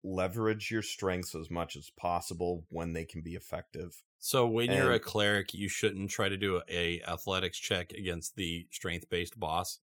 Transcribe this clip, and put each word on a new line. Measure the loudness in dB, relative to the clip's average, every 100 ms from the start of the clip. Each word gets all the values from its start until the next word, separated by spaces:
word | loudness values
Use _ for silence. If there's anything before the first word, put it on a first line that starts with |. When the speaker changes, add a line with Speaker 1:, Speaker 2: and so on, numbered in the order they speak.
Speaker 1:
Leverage | -2 0 2 2 2 2 0
your | -2
strengths | -2 -2 0 0 -2
as | -8 -4
much | -2 -2
as | -6 -14 -4
possible | 0 0 -2 -2 -2 -2 -6
when | -6 -4
they | -4
can | -6 -8
be | -8
effective. | -10 -8 -10 -8 -12 -12 -14 _ _
Speaker 2:
So | 2 4 6
when | 4 4
you're | 6 6
a |
Speaker 1:
And | 4
Speaker 2:
cleric, | 2 4 4 4 0
you | -4 -4
shouldn't | 2 0 2 -4
try | 0 0
to | 2
do | 2 0 0
a, | 0 0 0
a | -4
athletics | -4 0 0 0 -4
check | 0 0 0
against | -6 -4 -4 -6 -4
the | -4 -4 -6
strength-based | -6 -4 -4 -2 -4 -4 -6
boss | -2 -2 -2 -10 _